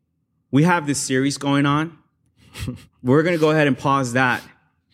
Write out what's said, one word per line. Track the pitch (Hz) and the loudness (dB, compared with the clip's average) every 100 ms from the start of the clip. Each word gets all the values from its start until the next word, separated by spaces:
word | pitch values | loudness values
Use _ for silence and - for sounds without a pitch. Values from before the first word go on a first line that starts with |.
| _ _ _ _ _ | _ _ _ _ _
we | 131 | 2
have | 165 175 147 | 2 2 -2
this | 135 | -6
series | - 131 139 139 | -2 -2 -2 -2
going | 143 139 143 | -2 0 2
on. | 147 160 160 _ _ _ _ _ | 0 -4 -10 _ _ _ _ _
<laughs> | - - 123 - _ | -12 -12 -12 -18 _
We're | 127 143 | 0 2
gonna | 165 170 | 2 0
go | 151 | 2
ahead | 156 147 | 2 2
and | 127 | 0
pause | 147 139 127 | 0 0 0
that | 135 131 110 - _ _ _ _ | 0 0 -2 -6 _ _ _ _